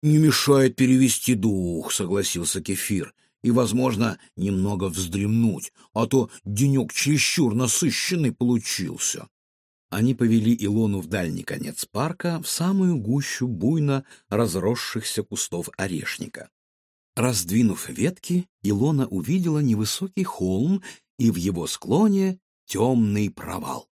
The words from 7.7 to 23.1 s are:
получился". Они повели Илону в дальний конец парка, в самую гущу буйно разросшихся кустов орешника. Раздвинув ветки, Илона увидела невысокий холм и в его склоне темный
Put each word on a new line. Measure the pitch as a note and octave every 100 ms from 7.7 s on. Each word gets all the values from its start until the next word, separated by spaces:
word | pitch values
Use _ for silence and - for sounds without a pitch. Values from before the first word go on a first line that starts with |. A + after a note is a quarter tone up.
| - F3 A2+ - F3+ C#3
получился". | - B2 A#2+ - - F#2 - - - - _ _ _ _ _ _
Они | F#2 A#2
повели | C3 A#2+ A2+ A2 A#2
Илону | G#2 G#2 A2 G2+
в | E2
дальний | G2 F2 F2
конец | - C#2+ - -
парка, | - G#2 D3+ F3 F3 E3
в | -
самую | - F3 G3 F#3 E3
гущу | G#2 C#3 C#3 - B2
буйно | G2 G#2 D#3+ D3 C3+ - - _
разросшихся | G#2 A2+ F2+ F#2 G2 - - - -
кустов | - G2 - E2+ E2 -
орешника. | F#2+ E2 C#2+ - D#2 - - _ _ _ _ _ _
Раздвинув | - B2 A2+ F2 G#2+ A#2 E2+ -
ветки, | B2+ B2+ - - F3 F3+ _
Илона | G2+ G2+ C3+ D3 C3+
увидела | F#2+ F#2+ F#3 E3+ D3+
невысокий | C#3 G#2+ A2 - F#3+ F#3+
холм | F#3 - F#2 F#2+ C#3+ F#3+ - - _ _
и | A#2
в | F#2
его | F2+ F2 D#2
склоне | - - C#3+ G#3+ C#3 F#2+ F#2 _ _ _
темный | F#2 A#2 B2+ G#2+